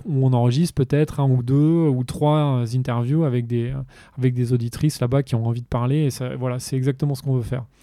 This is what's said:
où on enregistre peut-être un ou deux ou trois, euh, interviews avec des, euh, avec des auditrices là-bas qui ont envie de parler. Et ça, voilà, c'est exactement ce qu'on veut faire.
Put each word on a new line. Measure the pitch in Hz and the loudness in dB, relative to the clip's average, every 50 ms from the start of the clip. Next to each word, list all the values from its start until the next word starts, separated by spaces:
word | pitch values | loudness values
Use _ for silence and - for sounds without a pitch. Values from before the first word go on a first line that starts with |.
| - | -2
où | 196 147 131 131 | -2 0 2 2
on | 131 127 | 4 4
enregistre | 120 120 123 120 147 175 165 - | 4 4 4 2 2 0 0 0
peut-être | - 131 - 139 143 151 147 - 143 | 0 0 2 2 2 0 0 0 0
un | 139 135 | 2 2
ou | 127 127 120 | 2 2 2
deux | 123 135 143 151 156 165 170 165 | 2 2 4 4 4 4 4 2
ou | 151 131 127 123 | 2 2 0 -2
trois, | - - - 147 147 151 151 147 143 131 123 120 | -4 -4 0 0 2 2 2 2 2 0 0 -2
euh, | 110 123 | -2 -2
interviews | 127 127 131 120 120 120 123 147 165 165 | -2 -2 -2 -2 -2 0 0 0 0 2
avec | 139 120 123 120 | 2 0 -2 -2
des, | 117 120 120 117 123 | -2 -2 -2 -2 -2
euh, | 135 135 131 - - - - - - 131 | -4 -8 -10 -12 -14 -20 -20 -16 -6 -2
avec | 123 131 123 | 0 0 2
des | 123 123 117 127 | 0 0 0 0
auditrices | 120 117 120 - - 147 151 - - | 0 0 -4 -4 -2 -2 -2 0 -2
là-bas | 123 120 131 139 135 | -2 0 0 0 0
qui | - 127 | 0 -2
ont | 113 113 | 0 0
envie | 117 117 120 120 | -2 -2 -4 -4
de | - | -4
parler. | - 120 120 127 143 156 156 | -4 -2 0 0 0 0 0
Et | 135 | 0
ça, | - - 127 123 131 | -2 -4 -6 -8 -6
voilà, | 127 127 127 123 127 | -4 -4 -4 -4 -6
c'est | - - 139 | -6 -4 -4
exactement | 131 127 143 135 135 151 147 139 | -2 0 -2 -2 -2 -2 -2 -2
ce | 131 - | -4 -2
qu'on | 139 131 | -2 0
veut | 127 113 | 0 -2
faire. | - 127 120 117 - _ _ | -2 -4 -6 -6 -10 _ _